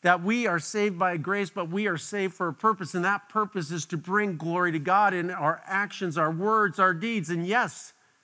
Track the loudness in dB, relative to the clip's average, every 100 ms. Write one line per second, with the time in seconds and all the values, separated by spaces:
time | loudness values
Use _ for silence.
0 | 2 4 2 0 0 -2 -2 -2 -2 0
1 | -2 0 -2 -2 -4 -6 -4 -2 -2 -2
2 | -4 -4 -4 -2 -6 2 0 2 -2 -2
3 | 0 -2 -2 -2 -2 -4 -4 -6 -4 -6
4 | 0 0 0 -2 -2 0 0 0 2 4
5 | 4 2 -2 0 0 -2 -2 -2 -2 -4
6 | -4 0 0 2 2 4 2 4 4 4
7 | -2 -2 -2 -2 0 0 0 -6 -16 _
8 | _ _